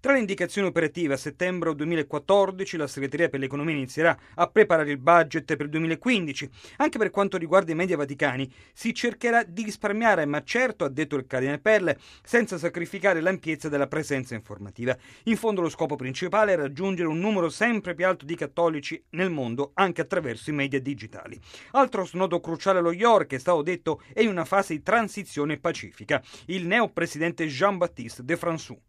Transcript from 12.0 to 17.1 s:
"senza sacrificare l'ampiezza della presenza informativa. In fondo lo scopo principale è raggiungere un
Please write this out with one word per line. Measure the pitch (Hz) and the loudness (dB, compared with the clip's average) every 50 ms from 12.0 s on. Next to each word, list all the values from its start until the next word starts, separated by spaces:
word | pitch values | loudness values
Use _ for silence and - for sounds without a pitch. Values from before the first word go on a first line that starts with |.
| - - - - _ | -6 -20 -20 -20 _
"senza | - - 233 226 - 190 | 0 2 2 2 2 -4
sacrificare | 170 143 170 165 175 170 165 - 196 165 202 185 165 | -4 -4 -4 -4 -4 -8 -8 -8 0 2 2 2 2
l'ampiezza | 156 180 190 180 - 156 160 151 - 156 | 0 0 -2 -2 -4 -6 -6 -4 -4 -4
della | 143 143 139 139 | 0 0 -2 0
presenza | - 156 156 - 147 135 127 - 123 | -2 -6 -4 -4 -4 -4 -4 -6 -12
informativa. | 110 - - 104 95 101 101 95 - 117 123 127 - _ - - - _ | -14 -12 -14 -16 -14 -14 -16 -10 -6 -2 -2 -2 -4 _ -20 -20 -10 _
In | 226 226 | -2 -2
fondo | - - 226 208 190 | 0 0 -2 0 0
lo | 170 160 | -2 -2
scopo | - - 165 147 147 | -2 -4 -4 -4 -4
principale | - 127 127 135 - 185 180 160 208 220 208 190 | -6 -6 -8 -6 -6 -6 0 2 2 4 4 2
è | |
raggiungere | 170 147 135 139 131 185 196 190 170 175 | 0 0 -4 -6 -4 -4 -4 -2 -2 -2
un | 165 | -2